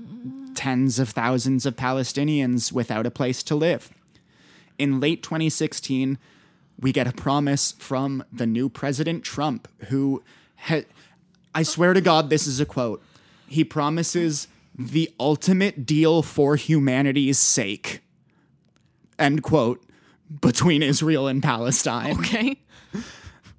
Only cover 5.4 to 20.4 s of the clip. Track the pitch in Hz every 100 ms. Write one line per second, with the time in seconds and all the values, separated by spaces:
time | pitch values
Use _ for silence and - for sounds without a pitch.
5.4 | 160 - 156 - - 131 135 135 - _
6.4 | _ _ _ - 131 139 123 - 139 143
7.4 | 143 139 - - - 131 139 135 - -
8.4 | 117 113 135 - 135 135 156 165 - -
9.4 | 151 117 - _ 95 135 139 135 - -
10.4 | _ _ - 160 - _ - _ _ _
11.4 | _ 156 160 - 175 185 180 160 147 151
12.4 | 147 131 147 - 120 101 _ - _ _
13.4 | _ 147 156 156 147 165 165 175 170 147
14.4 | - _ _ - 127 147 160 - 131 147
15.4 | - 185 196 170 120 156 160 165 143 -
16.4 | 143 147 - 160 135 127 139 135 135 135
17.4 | - - 101 101 - - _ _ _ _
18.4 | _ _ _ _ _ _ _ - 143 151
19.4 | - 156 117 127 _ _ _ _ _ 151